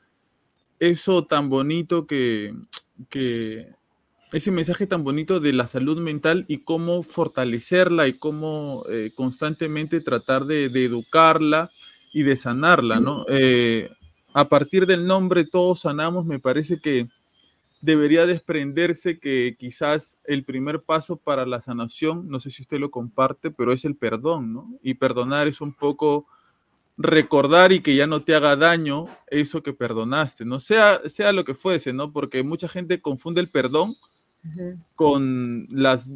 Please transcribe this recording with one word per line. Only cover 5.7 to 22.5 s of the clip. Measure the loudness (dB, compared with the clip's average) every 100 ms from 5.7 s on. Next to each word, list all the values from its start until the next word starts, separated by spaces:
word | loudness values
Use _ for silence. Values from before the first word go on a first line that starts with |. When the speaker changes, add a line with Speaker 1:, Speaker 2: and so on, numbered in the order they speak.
| -2 -2 -2
Speaker 1:
mental | -4 -2 0 0 -2
y | -8
cómo | -4 -4 -2 -4
fortalecerla | -4 -4 -4 -2 -4 -4 0 2 4 4 0
y |
cómo, | 0 -6 -6 -6 -6 -8 -10 -8
eh, | -6 -6
constantemente | -4 -6 -4 -6 -4 -6 -4 -4 -4
tratar | -2 -4 0 -2 0
de, | -2 0
de | 0 0
educarla | -2 0 6 6 6 2 0 -2 _ -20 _ _
y | -2
de | 0 0
sanarla, | -2 -2 4 4 4 2
¿no? | 0 -2 -2
Eh, | 4 4 6 4 0 -4 _ -20 _ _
a | 0 4
partir | 2 2 2 4
del | 2 2
nombre | 0 2 2
Todos | 2 0 0 0
Sanamos, | -2 -4 -4 -4 -4
me | -4
parece | -2 -2 -2 -4
que | 0 -2 -2 _ _ _ _ _ _ _
debería | 0 2 4 4 4
desprenderse | 0 -4 -4 -4 -2 -2 -2 -4 -6
que | -2 0 0 -4
quizás | -16 -6 -2 -2 -4 -18
el | -6 -6 -4
primer | -6 -6 -6
paso | -2 -4 -2 -10
para | -4 -4 -2
la | -6
sanación, | -8 -8 -8 -4 -4 -4 -8
no | -10
sé | -12